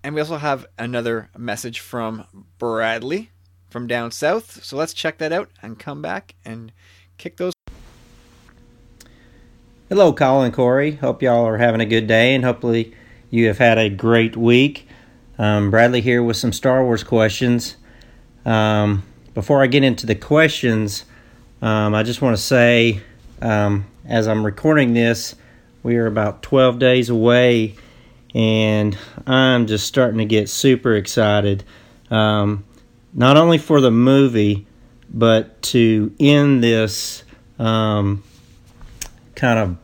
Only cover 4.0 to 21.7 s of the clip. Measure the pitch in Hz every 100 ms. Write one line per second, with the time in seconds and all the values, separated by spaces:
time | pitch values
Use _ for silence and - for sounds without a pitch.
4 | 117 - 147 - - - - 139 160 -
5 | 160 156 156 170 - _ 107 139 - 143
6 | 160 185 _ _ - 113 110 _ _ _
7 | _ - - - 180 - - - - -
8 | _ _ _ _ _ _ _ _ _ _
9 | - _ _ _ - _ _ _ _ 196
10 | 180 - 135 135 123 127 123 131 147 147
11 | 135 123 131 117 117 107 120 113 110 113
12 | 110 113 120 135 123 117 120 117 113 -
13 | - - _ 117 113 98 120 113 107 98
14 | 113 117 113 113 117 123 139 - - -
15 | _ _ _ - 107 104 101 110 120 123
16 | 117 120 117 110 120 - 135 131 127 113
17 | - 117 110 101 127 120 - - - -
18 | - - - _ 123 110 107 107 104 98
19 | - - - - 98 143 131 139 135 117
20 | 113 104 - 147 156 - 123 110 104 101
21 | - - - - _ _ 113